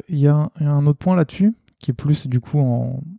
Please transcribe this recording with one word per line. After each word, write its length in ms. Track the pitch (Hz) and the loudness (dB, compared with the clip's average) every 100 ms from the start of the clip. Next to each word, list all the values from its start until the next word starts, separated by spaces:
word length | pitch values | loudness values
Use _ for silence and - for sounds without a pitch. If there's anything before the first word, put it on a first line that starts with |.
| - | -2
il 100 | 156 | 0
y 100 | 143 | 2
a 60 | |
un, 160 | 147 151 - | 2 0 -2
il 40 | |
y 20 | 147 | 0
a 60 | |
un 140 | 147 143 | 2 2
autre 120 | 143 | 2
point 180 | - 185 | 0 2
là-dessus, 380 | 151 - 202 233 _ _ | 0 2 0 0 _ _
qui 140 | - | -6
est 20 | |
plus, 320 | 123 143 147 135 | -4 -2 -2 0
du 140 | 123 | -4
coup, 200 | - 147 | -2 -2
en, 420 | 131 120 120 131 156 | 0 0 -4 -6 -12